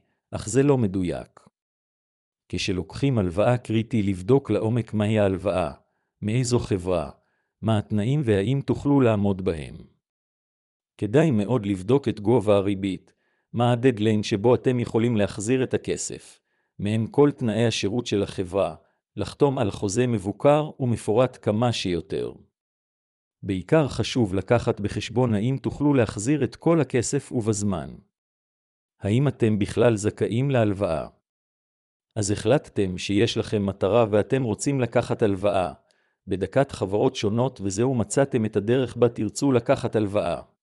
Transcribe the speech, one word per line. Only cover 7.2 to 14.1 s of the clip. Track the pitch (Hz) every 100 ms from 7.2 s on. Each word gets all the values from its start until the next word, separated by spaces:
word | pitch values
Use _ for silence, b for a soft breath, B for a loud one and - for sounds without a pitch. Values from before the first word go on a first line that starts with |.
| _ _ _ _
מה | 98 107
התנאים | - 107 104 147
והאם | 123 101 101 139 -
תוכלו | 120 143 143
לעמוד | 123 107 101 95
בהם. | 95 82 65 - - _ _ _ _ _ _ _ _ _ _ -
כדאי | 104 120 165
מאוד | 113 101 123 101
לבדוק | 98 92 135 117
את | 107
גובה | 104 120 101 101
הריבית, | 98 101 98 90 - _ _ _ _
מה | 110 120
הדדליין | 120 127 113 107